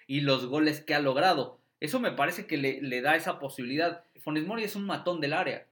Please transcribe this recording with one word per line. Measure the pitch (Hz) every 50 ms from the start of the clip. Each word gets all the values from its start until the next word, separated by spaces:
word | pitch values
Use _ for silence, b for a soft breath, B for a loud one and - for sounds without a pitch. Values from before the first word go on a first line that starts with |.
| B
y | B 135 147
los | 143 139 135 123 123
goles | 123 143 156 151 151 147 147
que | - - 147
ha | 147
logrado. | 147 135 127 139 175 190 175 139 120 - - - _ _ _ -
Eso | 151 151 - 254
me | 233 185
parece | - - 143 170 175 214 196
que | - 156 143
le, | 135 135 131 135
le | 139 131 123 123
da | 123 147 160
esa | 165 165 185 170 -
posibilidad. | 143 135 - - 123 120 139 151 170 170 165 - - _ _ -
Funes | - 156 151 156 160
Mori | 185 226 226 214
es | 202 -
un | 202 202
matón | 196 156 143 - 175 180 160
del | 147 143
área. | 156 180 175 139 - - - _